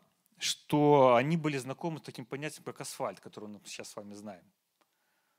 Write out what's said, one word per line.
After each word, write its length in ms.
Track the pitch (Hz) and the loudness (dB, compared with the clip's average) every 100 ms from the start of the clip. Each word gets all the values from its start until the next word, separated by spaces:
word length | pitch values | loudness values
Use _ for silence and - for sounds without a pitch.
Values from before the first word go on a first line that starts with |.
| _ _ _ - | _ _ _ -8
что 760 | - - - 147 147 143 131 | -6 -6 0 4 6 8 8
они 220 | 120 139 170 | 6 4 0
были 220 | 151 139 | -2 -4
знакомы 400 | 123 131 175 156 | -6 -8 -8 -8
с 40 | |
таким 220 | - 135 | -12 -14
понятием, 400 | 127 139 151 - | -12 -10 -10 -10
как 160 | - - | -14 -12
асфальт, 400 | 139 - 127 95 | -12 -6 -6 -8
который 300 | - - 104 | -16 -16 -14
мы 100 | 104 | -16
сейчас 260 | - - 104 | -16 -14 -14
с 60 | - | -14
вами 180 | 104 | -16
знаем. 300 | 104 104 90 _ _ _ _ _ _ _ _ _ | -16 -16 -18 _ _ _ _ _ _ _ _ _